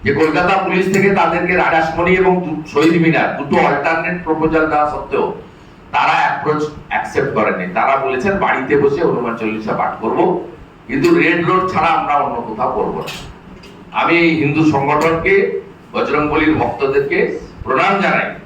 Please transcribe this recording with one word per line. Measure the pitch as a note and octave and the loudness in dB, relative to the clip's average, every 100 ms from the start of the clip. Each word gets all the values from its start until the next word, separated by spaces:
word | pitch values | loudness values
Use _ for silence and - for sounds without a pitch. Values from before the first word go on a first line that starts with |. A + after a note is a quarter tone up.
যে | - | 0
কলকাতা | E3 D#3 D3+ F#3 G3 | 2 2 2 2 2
পুলিশ | F#3 F3+ F#3 | 2 0 2
থেকে | G3 G3 G3 | 4 4 4
তাদেরকে | - - F3 F3+ | 2 0 0 0
রাজাসমণি | - D#3+ E3 E3+ F3+ | 2 2 0 0 2
এবং | F#3 F#3 F3+ | 4 4 2
দু-, | D#3 D3+ - | -2 -6 -2
শহীদ | D3 D#3+ F3 | 2 4 4
মিনার | E3 D3+ - - | 4 2 0 -4
দুটো | C#3+ F3 | 0 2
অল্টারনেট | - - E3 E3 E3+ F3 | 2 2 0 -2 -2 -6
প্রপোজাল | D3+ D#3 D#3 D#3 D#3 | -2 0 2 2 2
দেওয়া | D3+ D3 | 0 0
সত্ত্বেও | C#3+ C3 C#3 - - - - - - - | -2 -4 -2 -2 -6 -14 -20 -20 -20 -4
তারা | C#3 C#3+ | 0 2
অ্যাপ্রোচ | - - F3+ D3+ D3+ - - - | 2 0 -2 -2 -2 -4 -8 -8
অ্যাকসেপ্ট | - - - - | -6 -4 -2 -2
করেনি। | A2 - F#2+ F2+ | 0 -2 -2 -4
তারা | - C3+ C3+ | -2 0 0
বলেছেন, | - B2+ G3+ G3 | -2 -2 -2 0
"বাড়িতে | - E3 - - | -2 -2 0 2
বসে | - - | 2 2
হনুমান | D#3 B2+ A#2 A2 | 0 -2 -4 -4
চল্লিশা | A2 G#2+ G#2 | -6 -6 -6
পাঠ | G2 G2+ - | -4 -4 -4
করব, | A2 B2 A2 - - - - - - | -4 0 0 0 -6 -16 -20 -20 -8
কিন্তু | C#3+ - E3 | 0 4 4
রেড | D#3+ E3+ - | 4 0 2
রোড | F#3 F#3+ | 0 0
ছাড়া | - - | 0 0
আমরা | - - | 0 0
অন্য | - - A#3+ | 0 -2 -4
কোথাও | A3 G#3 F#3+ | -8 -4 -4
করব | G#3+ - - | -2 -4 -4
না।" | - - - - - - - - - - | -8 -12 -16 -18 -20 -20 -20 -20 -8 -4
আমি | E3 E3+ | 0 2
এই | E3+ D#3 | 2 2
হিন্দু | C#3+ D#3 D3+ | 0 2 2
সংগঠনকে, | C#3+ C#3+ D3+ E3 E3 F#3+ G3 - - - - - | 2 0 2 2 0 2 2 2 -4 -10 -20 -10
বজরংবলীর | - - D3 D3+ D3+ D#3 - | -6 -2 0 0 2 2 2
ভক্তদেরকে | - - C#3 C#3 - F3 - - - - | -2 -2 0 0 0 0 -2 -4 -12 -14
প্রণাম | - C3 G3 G3 | -4 0 2 2
জানাই। | D#3 - - - | 0 0 -4 -10